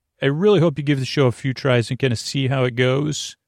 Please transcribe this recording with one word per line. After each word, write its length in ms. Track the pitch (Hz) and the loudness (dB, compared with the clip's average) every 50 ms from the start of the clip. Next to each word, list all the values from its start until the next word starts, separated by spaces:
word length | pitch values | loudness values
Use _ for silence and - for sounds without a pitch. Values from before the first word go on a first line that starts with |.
| _ _ _ _ | _ _ _ _
I 60 | 139 | -2
really 360 | 139 143 156 196 208 208 170 | -2 0 2 2 4 4 6
hope 180 | 160 170 139 160 | 4 2 0 -2
you 40 | 143 | -2
give 160 | 143 147 135 | 0 0 0
the 60 | 127 | -2
show 220 | - - 147 139 | -2 0 2 2
a 40 | 123 | 2
few 220 | 110 - - 135 127 | 0 0 -4 -6 -6
tries 380 | - - 139 123 120 113 - | -2 0 2 2 2 0 -2
and 80 | 131 - | -4 -2
kinda 160 | - 131 117 | 0 -2 -2
see 320 | - - - - 143 135 | -2 -4 -6 -4 -2 -2
how 160 | 131 139 135 127 | 0 0 0 -2
it 120 | 127 117 | -2 0
goes. 640 | 120 127 127 131 139 151 151 147 - - - - _ _ | 0 0 0 0 0 -2 -4 -4 -6 -8 -12 -14 _ _